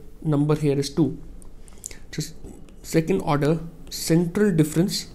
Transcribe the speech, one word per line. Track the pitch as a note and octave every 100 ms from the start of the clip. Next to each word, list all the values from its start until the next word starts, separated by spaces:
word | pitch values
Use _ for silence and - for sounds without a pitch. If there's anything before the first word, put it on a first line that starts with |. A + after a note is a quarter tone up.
| - -
number | D#3 C#3+ D3
here | D3+ D3+ C#3
is | C#3
two. | - C#3+ E3 - - - - - - - - -
Just | - - - - - - -
second | - E3 D#3+ F#3+
order | E3 C#3+ C#3+ E3 - - -
central | - - E3 E3+ G3+ G#3+
difference | D#3+ D3+ D#3 E3+ - -